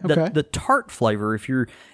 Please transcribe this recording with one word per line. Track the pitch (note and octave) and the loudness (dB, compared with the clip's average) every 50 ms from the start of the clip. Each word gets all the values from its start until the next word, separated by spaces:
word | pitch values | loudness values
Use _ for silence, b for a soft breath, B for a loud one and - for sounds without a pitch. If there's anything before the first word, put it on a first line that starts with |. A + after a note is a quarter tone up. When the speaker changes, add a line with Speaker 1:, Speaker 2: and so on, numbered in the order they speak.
| - | 0
Speaker 1:
that | - D#3 E3+ | 0 2 2
Speaker 2:
okay. | D#3+ F3 | 2 0
Speaker 1:
the | D3+ D#3 D3 | 0 -2 -2
tart | - - - - - C4+ C#4 - - | -2 -4 -6 0 0 0 0 0 -4
flavor, | - - B2 A2 G#2+ G#2 G#2 G#2+ A2 | -6 -2 0 0 0 0 -2 -2 -2
if | G#2+ - - | -4 -4 -2
you're, | C3 B2+ A#2+ B B B B B | 0 0 0 B B B B B